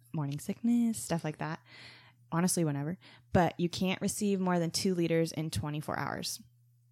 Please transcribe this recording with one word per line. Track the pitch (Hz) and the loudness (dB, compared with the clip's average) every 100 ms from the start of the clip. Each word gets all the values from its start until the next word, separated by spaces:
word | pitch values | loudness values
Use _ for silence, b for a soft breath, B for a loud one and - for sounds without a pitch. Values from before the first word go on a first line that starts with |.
| _ | _
morning | 160 143 147 | -4 -4 -4
sickness, | - 196 233 240 233 220 | -6 -2 2 4 2 0
stuff | - 170 | -2 -2
like | 156 151 | -2 -6
that. | 151 160 B B B B B _ _ | -6 -8 B B B B B _ _
Honestly, | 165 180 - | 0 2 2
whenever. | 160 143 147 185 B B _ | 0 0 -4 -6 B B _
But | 196 165 - | 4 4 2
you | 175 | -2
can't | - 185 185 | 0 0 0
receive | 196 - 208 196 | -2 0 0 2
more | 185 180 | 2 2
than | 165 | 2
two | - 196 175 | 0 0 2
liters | 165 165 165 | 2 2 2
in | - 156 | -2 -4
twenty-four | - 151 151 - - | -4 -4 -4 -4 -4
hours. | - - 170 - - _ _ _ _ | -4 -4 -6 -8 -12 _ _ _ _